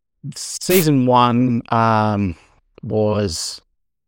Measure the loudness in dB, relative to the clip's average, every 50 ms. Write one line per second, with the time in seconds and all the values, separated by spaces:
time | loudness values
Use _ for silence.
0 | _ _ _ _ -16 -16 -14 -12 -14 -12 -12 -8 -2 0 2 2 2 2 2 2
1 | 2 4 4 4 4 4 2 2 2 0 0 -2 -2 -2 0 0 2 2 2 2
2 | 2 0 0 -2 -2 -4 -4 -8 _ _ _ _ _ _ _ -14 -10 -4 -2 0
3 | 0 0 0 0 -2 -2 -4 -6 -8 -10 -12 -14 _ _ _ _ _ _ _ _
4 | _